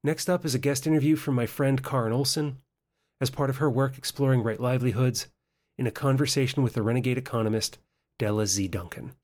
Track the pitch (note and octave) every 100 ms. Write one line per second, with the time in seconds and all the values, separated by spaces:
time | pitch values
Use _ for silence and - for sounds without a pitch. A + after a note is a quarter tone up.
0 | C#3 D#3+ - F3+ E3 B2+ C#3+ C3+ D#3 D#3
1 | C#3 D#3 D3 B2+ A#2 - C3+ C3+ C3 C3+
2 | A2+ A#2+ C#3 - D3 C3 _ _ _ _
3 | _ _ C3 C3 C3+ C3+ D3+ B2+ C3+ C3
4 | - - C3+ C3 A2+ G#2+ B2 B2+ B2 G#2+
5 | B2+ B2 - _ _ _ _ - B2+ -
6 | C#3 C3+ C#3+ C#3+ C3 D3 B2+ A#2 A2 A#2+
7 | B2+ B2 C3 A#2+ A2 A2 - - _ _
8 | _ _ G#2+ G#2+ G#2 G2+ F#2+ F#2 F2 -
9 | B2+ -